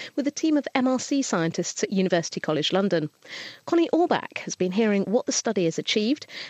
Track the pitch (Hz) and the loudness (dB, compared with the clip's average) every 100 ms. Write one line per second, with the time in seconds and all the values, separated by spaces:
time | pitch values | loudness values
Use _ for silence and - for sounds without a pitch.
0 | - - 277 - 320 302 277 269 262 254 | -8 -4 -4 -2 2 2 0 0 2 0
1 | - 277 262 190 165 160 170 - - 190 | 0 -2 0 0 0 -2 -4 -4 -2 0
2 | 185 175 160 - - 151 156 190 202 170 | 2 2 0 -4 -2 0 0 0 2 0
3 | 151 - - - - - - 339 339 320 | -2 -8 -18 -16 -16 -16 0 2 4 2
4 | 349 190 - - - - 185 185 220 202 | 2 0 -2 -10 -8 -4 0 2 2 2
5 | 190 233 - - - 208 170 160 151 220 | 2 0 0 -2 -2 0 0 0 -2 0
6 | 208 302 - - | 0 0 -4 -16